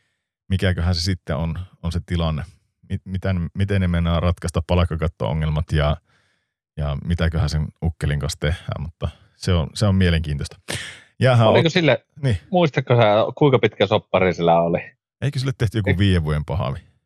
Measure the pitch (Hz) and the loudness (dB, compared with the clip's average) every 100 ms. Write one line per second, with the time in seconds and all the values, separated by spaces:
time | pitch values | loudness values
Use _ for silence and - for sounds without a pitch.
0 | _ _ _ _ - 95 95 85 87 82 | _ _ _ _ -4 -2 0 0 0 -2
1 | 92 92 - 73 82 80 92 _ 85 85 | -2 -4 -6 -4 -4 -6 -12 _ -6 -6
2 | - 87 80 73 - _ _ _ - 95 | -4 -4 -2 -4 -10 _ _ _ -10 -10
3 | - 95 95 90 82 - 98 98 90 85 | -6 -6 -4 -2 -4 -4 -2 0 0 0
4 | 85 85 87 - 87 85 - 87 85 78 | 0 0 0 -2 -4 -6 0 0 0 -2
5 | 80 - 55 78 78 76 - - 76 - | -4 -4 -4 -2 -2 -2 0 0 0 -2
6 | _ _ _ _ _ _ _ 78 73 69 | _ _ _ _ _ _ _ -8 -6 -6
7 | - 85 85 80 73 78 73 - 82 - | -4 0 0 0 -2 -2 -4 -4 -6 -4
8 | 76 73 71 - 73 - - - 71 - | -4 -2 -4 -4 -4 -4 -6 -8 -10 -8
9 | - - _ _ - 85 69 - 104 95 | -10 -10 _ _ 0 0 0 -2 2 4
10 | 87 82 76 71 - - - - - - | 4 2 -2 -6 -6 -12 -12 -12 -12 -18
11 | _ - 127 120 110 - 165 185 151 113 | _ 0 4 6 6 6 4 2 2 0
12 | _ - 135 98 - 180 160 143 127 120 | _ -6 -2 -2 -2 0 2 0 0 4
13 | 107 104 - - 147 127 113 - 101 107 | 4 4 0 2 4 4 2 0 2 2
14 | - 92 92 85 85 85 85 85 - _ | 0 2 2 2 2 4 2 -2 -6 _
15 | _ - 135 135 135 - 110 107 98 90 | _ -8 -6 -4 -6 -4 -2 -2 -2 2
16 | 101 87 76 76 73 71 64 67 _ _ | 2 2 0 -2 -2 -4 -4 -8 _ _